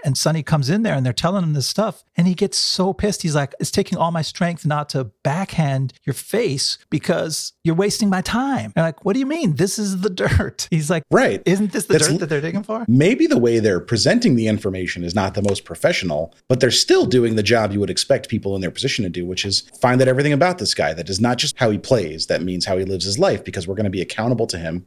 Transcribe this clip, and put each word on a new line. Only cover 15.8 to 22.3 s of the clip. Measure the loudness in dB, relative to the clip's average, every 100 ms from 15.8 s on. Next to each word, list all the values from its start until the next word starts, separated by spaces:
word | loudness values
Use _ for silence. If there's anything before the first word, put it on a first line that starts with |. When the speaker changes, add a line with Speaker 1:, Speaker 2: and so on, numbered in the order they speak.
| 0 0 -2 -4 -4 -10 _
Speaker 2:
but | 2
they're | 4
still | 4 4 4 4
doing | 2 2 0
the |
job | 2 2 2
you | 0
would | -2
expect | -2 0 0 0
people | -4 -2 -4
in |
their | -4
position | -4 -4 -2
to | -4
do, | -4
which | -6 -6
is | -4 -4 -6 -2
find | 2 4
out | 4
everything | 4 2
about | 2 2 0
this | -4
guy. | -2 -2
That | -4 -6
is | 0
not | 0 0
just | -4 0
how | 0
he | 0
plays. | 0 0 0 -6
That | -2